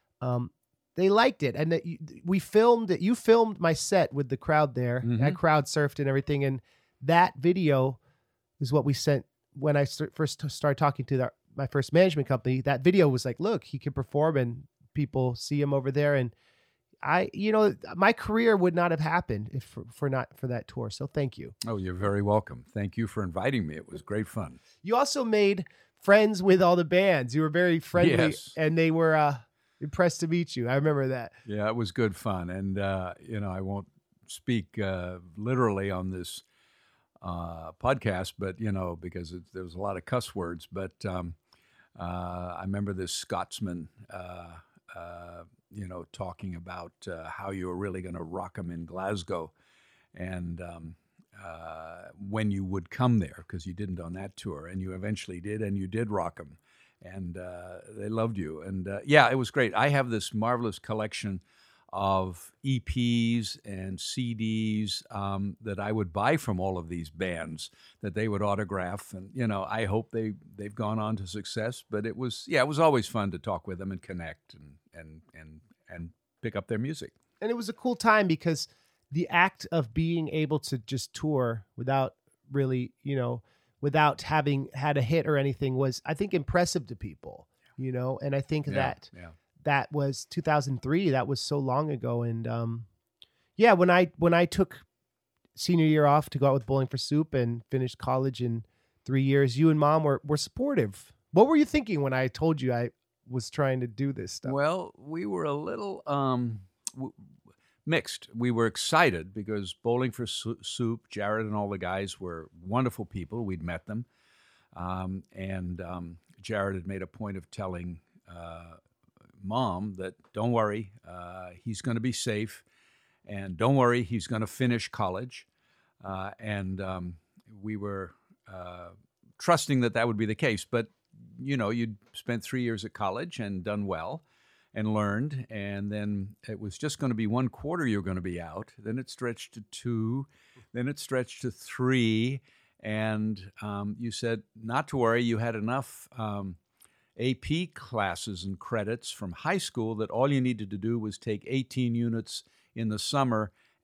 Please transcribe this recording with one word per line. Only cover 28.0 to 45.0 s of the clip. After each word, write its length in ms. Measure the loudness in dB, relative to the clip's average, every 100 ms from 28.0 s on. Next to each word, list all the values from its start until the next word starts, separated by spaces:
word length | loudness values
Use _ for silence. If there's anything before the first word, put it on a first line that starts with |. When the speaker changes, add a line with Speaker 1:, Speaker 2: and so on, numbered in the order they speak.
| 6 6 4
Speaker 2:
Yes. 260 | 2 -8 0
Speaker 1:
and 220 | 2 4
they 140 | 4
were, 220 | 4 4 6
uh, 240 | 4 2 -8 _ _ _
impressed 400 | -4 2 2 2
to 60 | 0
meet 280 | 2 0 -2
you. 140 | 2
I 60 | 4
remember 340 | 4 4 2
that. 240 | -2 -6 -12 -6
Speaker 2:
Yeah, 220 | 0 0
it 80 | 0
was 160 | -2
good 240 | 2 0 0
fun. 340 | -2 -2 -2
And, 300 | -4 -2 0
uh, 340 | 0 0 -4 -10
you 220 | -8 -6
know, 100 | -4
I 80 | -4
won't 280 | -4 -6 -8 _ _ _ -18
speak, 540 | -8 -2 -2 -2 -4
uh, 400 | -2 -2 -6 -10 -14 -8
literally 560 | -2 2 2 2 -2
on 200 | -2 -4
this, 320 | -6 -8 -12 -18 _ _ _ _ _ _ _
uh, 520 | -10 -8 -8 -10 -14
podcast, 600 | -2 0 0 0 -2 -4 -6
but, 200 | -6 -4
you 120 | -2
know, 240 | -2 -2 -6
because 380 | -10 -10 -10
it, 100 | -12 -14
there 100 | -12
was 120 | -12 -6
a 40 |
lot 180 | -6 -6
of 80 | -4
cuss 280 | -4 -2
words, 320 | -6 -6 -8 -10
but, 220 | -8 -8 -8 -6
um, 300 | -6 -8 -12 _ _ _ _ _ -10
uh, 560 | -8 -6 -6 -8 -8 -8
I 40 |
remember 320 | -6 -4 -4
this 180 | -4 -6
Scotsman, 800 | -8 -6 -6 -6 -6 -6 -6 -12 -18 -18
uh, 440 | -16 -14 -16 -18 -20 _ _ -20
uh, 480 | -16